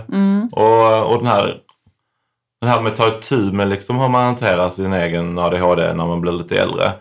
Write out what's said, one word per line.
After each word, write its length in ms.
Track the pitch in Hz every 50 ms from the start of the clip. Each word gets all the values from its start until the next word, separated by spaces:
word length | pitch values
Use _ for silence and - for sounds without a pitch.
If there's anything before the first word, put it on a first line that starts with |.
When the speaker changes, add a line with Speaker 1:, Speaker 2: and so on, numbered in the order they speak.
| 110 - 190
Speaker 1:
Mm. 360 | 196 196 196 196 202 214 240 -
Speaker 2:
Och, 540 | - 107 110 113 113 113 113 110 110 104 92 113
och 60 | 117
den 80 | 123
här, 340 | 120 110 101 101 98 95 - - _ _ _ _ _ _ _ _ _ _ _ _ _ _ _ _ _ _ _
den 100 | 117 120
här 100 | 120 110
med 120 | 113 110 107
att 40 | -
ta 100 | 113 110
itu 280 | 110 110 - - 139 123 101 98 92
med 160 | 101 101 98
liksom 300 | 98 98 - - 127 127
hur 100 | 135 127
man 160 | 123 123 123
hanterar 460 | 123 123 120 123 104 90 87 90 90
sin 220 | - - 95 95 95
egen 460 | 90 85 85 82 85 85 85 85 90
A 120 | 87 87
D 80 | 85 90
H 160 | 90 90 87
D 180 | 85 82 85 85
när 120 | 85 82
man 140 | 85 85 85
blir 120 | 85 87 87
lite 280 | 87 85 - 98 95 92
äldre. 300 | 87 - - 90 101 98 -